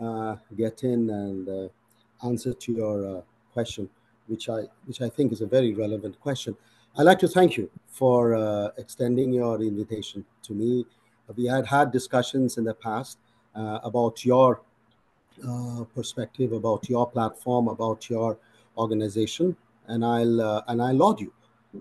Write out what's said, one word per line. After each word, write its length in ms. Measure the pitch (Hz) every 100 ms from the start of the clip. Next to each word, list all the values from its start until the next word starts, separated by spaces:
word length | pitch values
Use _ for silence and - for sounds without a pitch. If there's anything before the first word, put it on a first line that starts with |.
uh, 360 | 113 110 110 104 - 104
get 300 | 113 - 127
in 240 | 120 113
and, 400 | 104 101 95 92
uh, 760 | 95 92 _ _ _ _ _ 123
answer 280 | 120 127
to 180 | - -
your, 460 | 113 107 104 98 90
uh, 40 | - _ _
question, 380 | 120 110 - 95 _ _ _ -
which 200 | 110 -
I, 140 | 110 101 _ -
which 160 | -
I 80 | 117
think 240 | - 127
is 80 | 110
a 40 | 104
very 280 | 131 120
relevant 440 | 110 107 107 98 -
question, 340 | 143 131 117 - _ _ _ -
I'd 60 |
like 160 | 165 185
to 80 | 180
thank 300 | 180 180 117
you 120 | 95 - _
for, 480 | - 131 123 120 113
uh, 340 | 107 104 104 -
extending 560 | 101 - 123 123 131
your 280 | 123 117 110
invitation 600 | 110 101 107 107 - 104 - _
to 100 | -
me. 320 | 104 117 123 117 _ _ _ - 110
We 120 | 123
had 180 | 131 110
had 260 | 139 139
discussions 680 | 123 - 127 - 135 123 120
in 60 |
the 100 | 110
past, 440 | - 113 110 135 - _ _ _
uh, 260 | 110 110 110
about 400 | 117 120 117 -
your, 380 | 123 127 127 110 _ _ _ _ _ _ _ - 127
uh, 380 | 123 120 120 117
perspective, 600 | 123 - - 117 - 123
about 340 | 110 113 104 -
your 180 | 120 120
platform, 560 | 120 110 - 127 123 117
about 420 | 104 113 110 -
your 280 | 113 113 110 _ _ _ 113
organization, 800 | 113 107 107 107 107 - 180 175 _ _ -
and 180 | 117 117
I'll, 340 | 117 117 117
uh, 220 | 110 107 -
and 120 | 117
I 100 | 127
laud 280 | 131 202 -
you 140 | 98 - _ _ _ -